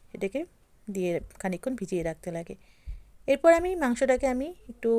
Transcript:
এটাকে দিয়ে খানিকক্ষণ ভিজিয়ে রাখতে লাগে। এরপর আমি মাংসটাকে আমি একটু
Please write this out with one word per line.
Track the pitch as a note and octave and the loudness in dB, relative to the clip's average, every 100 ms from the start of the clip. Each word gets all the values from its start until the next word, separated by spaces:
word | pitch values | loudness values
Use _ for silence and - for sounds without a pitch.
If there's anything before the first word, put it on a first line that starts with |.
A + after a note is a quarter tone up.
| - | -16
এটাকে | - G3 C4+ F4 _ _ _ - | -8 -4 -4 -8 _ _ _ -8
দিয়ে | G3 F3+ E3+ - - | -2 -2 -2 -6 -6
খানিকক্ষণ | F#3+ F3+ C4+ | -6 -4 -4
ভিজিয়ে | B3+ F#3+ F3+ | -6 -4 -2
রাখতে | E3 D#3+ - | -2 -6 -8
লাগে। | E3+ E3+ F#3+ - - - - - - - | -8 -10 -16 -20 -14 -12 -12 -14 -6 0
এরপর | C#4 E4 | 4 6
আমি | E4 F4+ F#4 | 6 4 0
মাংসটাকে | C4 A#3+ C4 B3+ C#4 | 0 2 2 2 2
আমি | B3+ D4+ F4+ - | -2 -4 -10 -18
একটু | - A3+ | -4 0